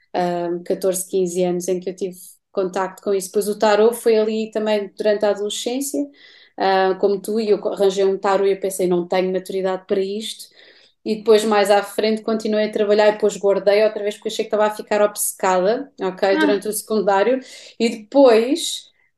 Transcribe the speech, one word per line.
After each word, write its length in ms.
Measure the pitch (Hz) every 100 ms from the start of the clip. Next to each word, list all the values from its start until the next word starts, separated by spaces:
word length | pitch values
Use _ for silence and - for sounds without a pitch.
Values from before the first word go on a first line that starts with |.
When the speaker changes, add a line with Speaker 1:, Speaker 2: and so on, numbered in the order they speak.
| _
Speaker 1:
ah, 360 | 180 175 175 175 175
catorze, 420 | 175 185 190 180 -
quinze 340 | 190 180 180
anos, 240 | 180 175 175
em 120 | 180
que 100 | 185
eu 60 | 185
tive 200 | 190 180 - - _
contacto 500 | - 190 196 185 -
com 100 | 214
isso. 140 | 196 185
Depois 200 | 214 202
o 100 | 202
tarot 360 | 214 208 226 226
foi 200 | 240 220
ali 320 | 214 220 220
também 400 | 214 214 214 196 -
durante 280 | 214 208 208
a 40 |
adolescência, 720 | 196 208 - 240 262 277 285 285 - - - _ -
ah, 400 | 190 190 190 185
como 200 | 202 196
tu, 180 | 202 220
e 100 | 208
eu 140 | 202 208
arranjei 360 | 185 196 190
um 140 | 196 190
tarot 300 | 202 190 196
e 40 |
eu 80 | 190
pensei, 260 | 190 190 180
"Não 200 | 175 175
tenho 260 | 185 185
maturidade 520 | 185 185 190 185 185 -
para 140 | 196
isto." 460 | 190 208 220 - - _ - _ _ _
E 120 | - 214
depois, 280 | 226 214
mais 260 | 220 208 196
à 120 | 202
frente, 400 | 202 - 214 214
continuei 420 | 226 220 220 214 214
a 60 |
trabalhar 360 | 214 208 208 208
e 40 |
depois 240 | 208 208 196
guardei 480 | 196 190 190 202
outra 180 | 220 214
vez 140 | 202 208
porque 120 | 220
achei 160 | 214
que 40 | 220
estava 180 | 208 214
a 80 |
ficar 260 | 214 - 208
obcecada, 920 | 208 208 - - 190 185 185 247 285 -
ok, 360 | 190 185 196 302
Speaker 2:
Ah. 0 |
Speaker 1:
durante 280 | 208 202 214
o 40 |
secundário. 680 | 214 - 220 190 196 214 262 - - - -
E 100 | 233
depois 1000 | 220 - 277 269 220 240 339 - - - _ _